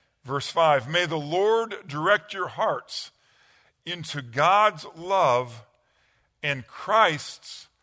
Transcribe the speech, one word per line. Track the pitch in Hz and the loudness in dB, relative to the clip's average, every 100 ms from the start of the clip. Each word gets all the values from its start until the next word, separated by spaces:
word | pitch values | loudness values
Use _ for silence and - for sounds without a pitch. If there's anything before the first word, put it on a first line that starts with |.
| _ _ | _ _
verse | 123 139 - | -8 -6 -4
five. | 175 160 143 120 | 2 4 4 2
"May | 165 175 | -2 0
the | 160 | -2
Lord | 147 175 208 226 226 196 - | -2 0 2 2 0 -8 -10
direct | 143 170 208 - | -4 2 0 0
your | 196 165 | -8 -6
hearts | - 214 135 - - - _ _ _ _ _ _ _ - | -2 -2 -2 -6 -12 -14 _ _ _ _ _ _ _ -14
into | 175 156 147 | -12 -10 -10
God's | 123 120 160 202 214 160 - 160 | -6 2 4 6 4 0 -12 -12
love | 180 190 156 123 123 113 110 _ _ _ _ _ _ _ | -2 2 4 2 0 -10 -20 _ _ _ _ _ _ _
and | 147 135 113 | -6 -6 -8
Christ's | - - 220 208 151 - - - - - _ | -12 0 4 4 2 -8 -16 -18 -20 -20 _